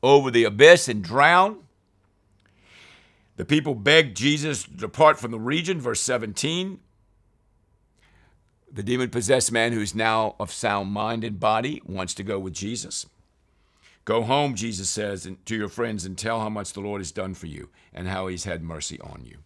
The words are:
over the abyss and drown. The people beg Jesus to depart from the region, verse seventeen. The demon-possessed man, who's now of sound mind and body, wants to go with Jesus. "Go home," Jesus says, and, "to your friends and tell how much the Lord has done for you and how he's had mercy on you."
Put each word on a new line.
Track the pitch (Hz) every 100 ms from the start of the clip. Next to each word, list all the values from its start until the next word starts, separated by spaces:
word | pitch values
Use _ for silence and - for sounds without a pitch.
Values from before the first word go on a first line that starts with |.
over | 127 143 131
the | 117
abyss | 113 104 147 175 135
and | 107
drown. | 87 120 147 180 196 208 - _ _ _ _ _ _ _ _ _ _ - - - _ _ _ -
The |
people | 90 151 151
beg | 120 101 156 147
Jesus | 90 127 151 151 127
to | -
depart | 90 101 - 156 151
from | 117
the | 113
region, | 113 156 170 180
verse | 123 113
seventeen. | - 123 107 101 151 170 185 190 _ _ _ _ _ _ _ _ _ _ _ _ _ _ _ _ _ _ _
The | 117
demon-possessed | 101 123 123 120 101 131 -
man, | 117 113
who's | 117 101
now | 98 113 110 110 -
of | 101
sound | - 113 101 98
mind | 101 107 117
and | 113 101
body, | 110 110 127 151 -
wants | 95 90
to | -
go | 98 101
with | 95
Jesus. | 82 98 117 - - - _ _ _ _ _ _ _ _ _
"Go | - 113
home," | 113 139 147
Jesus | 113 113 98 95
says, | - 104 98
and, | 90 92 -
"to | 110
your | 104
friends | - 117 107
and | 90 90
tell | 107 113
how | 107
much | 107 95
the | -
Lord | 101 101
has | 87
done | - 95
for | 90 85
you | 71 71 _ _
and | - 92
how | 95 95
he's | 90
had | 101 85
mercy | 82 80 - -
on | - 69
you." | 60 73